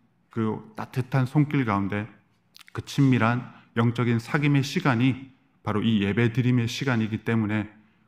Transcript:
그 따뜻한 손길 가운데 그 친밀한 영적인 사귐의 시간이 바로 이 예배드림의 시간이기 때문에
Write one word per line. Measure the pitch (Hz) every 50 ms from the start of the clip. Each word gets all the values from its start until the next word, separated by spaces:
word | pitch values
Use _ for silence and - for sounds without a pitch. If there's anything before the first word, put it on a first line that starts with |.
| _ _ _ _ _ _
그 | - 120 113 110 107 - - - -
따뜻한 | - 113 - - 127 123 - - 135 127
손길 | 123 - 151 147 143 - 139 131
가운데 | 110 101 98 98 95 101 104 107 - - _ _ _ _ _ _ _ - - - _ -
그 | - -
친밀한 | - - - 139 131 127 113 113 113 120 123 123 - - - - _ -
영적인 | 117 117 120 113 120 120 117 117
사귐의 | 113 113 - - 156 143 147 143 139 131
시간이 | 143 - 185 - 147 123 113 127 135 120 - - - - _ _ _ _ _ -
바로 | 107 104 104 98
이 | 113 110 104
예배드림의 | 101 98 98 117 120 117 117 127 120 123 123 123 117
시간이기 | 113 - - - 135 123 110 110 104 110 104
때문에 | - - 113 110 107 101 107 107 101 - - - _ _ _ _ _